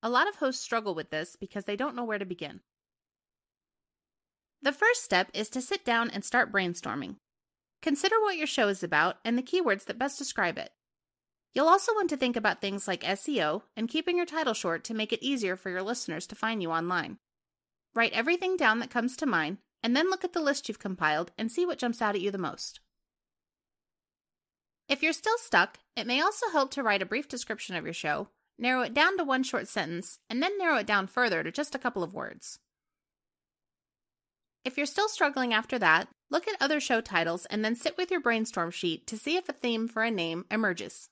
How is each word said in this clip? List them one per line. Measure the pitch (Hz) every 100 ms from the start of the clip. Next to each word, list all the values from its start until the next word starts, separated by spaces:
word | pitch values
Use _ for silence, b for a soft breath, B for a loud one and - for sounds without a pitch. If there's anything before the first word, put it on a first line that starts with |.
A | 226
lot | 247 349
of | 403
hosts | 277 262
struggle | - 233 214 165
with | 156
this | 156 165 -
because | 190 202 196
they | 202
don't | 277
know | 240 233
where | 208
to |
begin. | 196 175 151 - _ _ _ _ _ _ _ _ _ _ _ _ _ _ _ _ _ _ _ _
The | 269
first | 294 440 480
step | - 185 190
is | - 214
to | 262
sit | 247 -
down | - 233 233
and | 208
start | - 240 226
brainstorming. | 208 180 175 - - 139 208 _ _ _ _ _ _
Consider | - 294 392 440
what | 427 349
your | 302
show | - 208
is | 196
about | 175 151 165 - 226
and | 240
the |
keywords | 254 359 320 196
that | - 208
best | 269 -
describe | 269 - 180 -
it. | - _ _ _ _ _ _ _ _
You'll | - 311
also | 381 427
want | 427 359
to | 285
think | 254 240
about | 226 -
things | 196 196 -
like | 180 147
S | 190 -
E | 269
O | 151 175 - -
and | 226
keeping | 311 320 349
your | 349
title | 311 302
short | 214 190 165 -
to |
make | 220 214
it | 220
easier | 254 277 202 180
for | 196
your | 180
listeners | 190 240 - 165 -
to | 214
find | 220 226
you | 170
online. | 165 170 180 - - _ _ _ _ _ _ _
Write | 226 233
everything | - 247 349 370 370
down | 254 226
that | 220
comes | 247 240 254
to | 294
mind, | 180 151 196 _ _
and | 226
then | 254 349
look | 381
at | 370
the | 349
list | 294 285 -
you've | -
compiled | 196 185 156 151 175 -
and | 226
see | 233 349
what | -
jumps | 240 226
out | 214 202
at |
you | 196
the | 190
most. | 165 - - - _ _ _ _ _ _ _ _ _ _ _ _ _ _ _ _ _ _ _ _ _
If | 269
you're | 311
still | 330 427 466
stuck, | - 180 185 - _ -
it | 240
may | 254
also | 349 415 466
help | 330 269
to | 285
write | 233 202
a | 190
brief | 240 294
description | 247 - 214 - 180
of | 156
your |
show, | 165 151 147 208 _ _ _
narrow | 240 254
it | 240
down | 247 330 392
to |
one | 294 254
short | 262 - 190
sentence, | - 156 170 180 - _
and | 233
then | 330 403
narrow | 349 277
it | 208
down | 202 190
further | - 247 170
to | 156
just | 214 294
a | 262
couple | 247 220
of | 170
words. | 190 - - - - _ _ _ _ _ _ _ _ _ _ _ _ _ _ _ _ _ _ _ _ 254
If | 254
you're | 285
still | - 427
struggling | - 330 277 254
after | 220 233 247
that, | 180 160 - _ _
look | 294 359
at | 415
other | 277 302
show | - 233
titles | 226 180 165 175 -
and | 214
then | 220
sit | 240 320 -
with | 359
your | 370
brainstorm | 254 226 220 - 170
sheet | 170 175 160 -
to | 220
see | - 349
if | 359
a |
theme | 269 247 226 226
for | 226
a | 226
name | 214 165 170 190
emerges. | 214 214 175 - - -